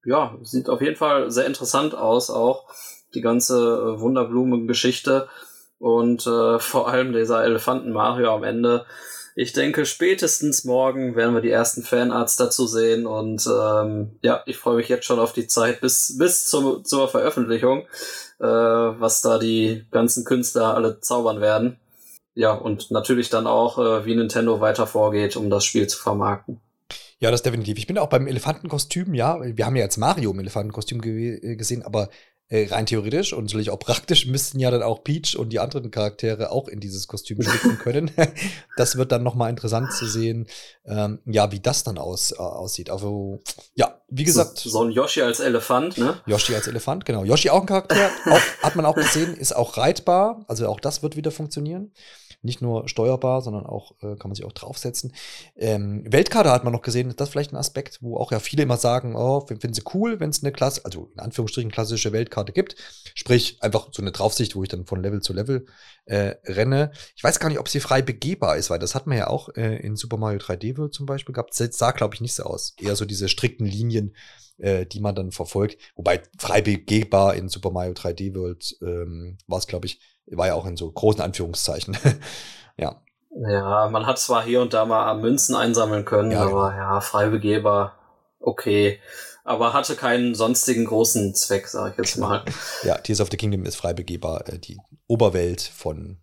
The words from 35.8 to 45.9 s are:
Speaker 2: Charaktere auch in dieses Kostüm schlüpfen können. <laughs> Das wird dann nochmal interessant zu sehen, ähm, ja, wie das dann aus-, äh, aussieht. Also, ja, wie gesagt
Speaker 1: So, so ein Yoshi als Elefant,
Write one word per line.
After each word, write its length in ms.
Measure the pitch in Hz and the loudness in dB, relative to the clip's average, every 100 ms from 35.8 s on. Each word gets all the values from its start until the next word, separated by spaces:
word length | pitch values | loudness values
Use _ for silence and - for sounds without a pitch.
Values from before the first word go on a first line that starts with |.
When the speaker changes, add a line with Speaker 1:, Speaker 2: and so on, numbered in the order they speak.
| 117 | -6
Speaker 2:
Charaktere 600 | 110 104 104 113 110 110 | -2 -2 0 -4 -2 -2
auch 160 | 123 - | -2 -4
in 120 | 104 | -10
dieses 260 | 98 95 - | -10 -10 -10
Kostüm 340 | 104 - 104 | -12 -8 -4
schlüpfen 360 | 107 110 120 110 | 0 2 2 2
können. 340 | 120 131 160 - | -2 -2 -2 2
<laughs> 60 | 151 - 190 - - - | 2 2 -8 -8 -10 0
Das 220 | 120 127 | 0 2
wird 140 | 127 | 0
dann 100 | 120 | 0
nochmal 300 | 123 120 113 | 0 -2 -2
interessant 420 | 117 113 113 131 | -2 -2 -2 -2
zu 140 | - 113 | -4 -4
sehen, 400 | 107 113 117 110 - - _ - | -2 -2 -2 -6 -12 -20 _ -6
ähm, 340 | 104 104 107 - | -2 -2 -4 -2
ja, 260 | 110 104 | 2 2
wie 80 | 101 | 2
das 240 | 127 127 | 0 0
dann 160 | - 92 | -4 -6
aus-, 320 | 76 90 - | -6 -2 -4
äh, 60 | - | -4
aussieht. 520 | 87 - 92 - 85 | -8 -8 -8 -8 -8
Also, 500 | 95 104 104 98 98 - - - - | -6 -4 -4 -6 -10 -12 -14 -10 0
ja, 260 | 113 - _ | 0 0 _
wie 140 | 123 | -2
gesagt 340 | 156 165 165 - | 2 2 2 -2
Speaker 1:
So, 120 | 120 | -4
so 120 | 110 | 0
ein 60 | 117 | 2
Yoshi 300 | 110 139 151 | 2 2 2
als 180 | 123 113 | 0 2
Elefant, 600 | 139 117 - 127 165 | 0 0 2 2 2